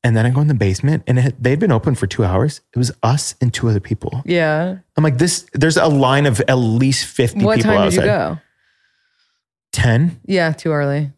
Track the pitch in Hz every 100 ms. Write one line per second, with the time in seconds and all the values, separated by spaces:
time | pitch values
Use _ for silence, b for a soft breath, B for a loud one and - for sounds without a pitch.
0 | 123 113 117 127 151 127 101 95 135 156
1 | - 127 127 - 123 143 208 117 151 127
2 | 95 - 104 95 139 - _ - 120 -
3 | 110 143 - - 123 - 117 104 - 113
4 | - - 139 175 156 151 175 185 _ -
5 | 156 123 175 - - - 156 156 160 143
6 | 131 135 147 110 - 127 117 117 131 131
7 | - - 120 202 202 220 214 208 196 180
8 | 202 202 80 156 _ _ _ _ _ _
9 | _ _ _ _ _ _ _ - 123 117
10 | 170 165 - 190 165 151 165 151 143 143
11 | 143